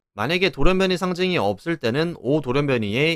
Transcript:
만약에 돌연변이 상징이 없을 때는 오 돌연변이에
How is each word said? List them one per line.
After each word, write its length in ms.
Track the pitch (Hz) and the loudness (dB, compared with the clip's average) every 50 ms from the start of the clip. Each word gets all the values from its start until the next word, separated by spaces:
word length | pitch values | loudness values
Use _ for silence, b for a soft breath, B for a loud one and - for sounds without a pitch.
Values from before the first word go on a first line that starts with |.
| _ _ _ | _ _ _
만약에 340 | 101 107 135 170 180 185 175 | -6 -4 -2 0 0 0 0
돌연변이 480 | 135 139 135 175 190 185 190 185 180 165 | 0 2 2 4 4 4 2 0 0 0
상징이 400 | 190 180 180 170 185 185 180 143 | -2 -2 -2 -2 -2 0 0 0
없을 400 | 98 101 101 - - 165 170 156 | 0 0 -2 -2 -4 -6 -6 -2
때는 380 | - 117 117 147 165 175 165 - | -2 -2 0 0 -2 -2 -4 -6
오 220 | - 117 143 156 | -2 0 0 0
돌연변이에 720 | 147 127 120 139 147 143 131 117 107 101 104 127 151 165 165 | 0 0 0 0 0 2 0 0 0 -2 0 0 2 0 0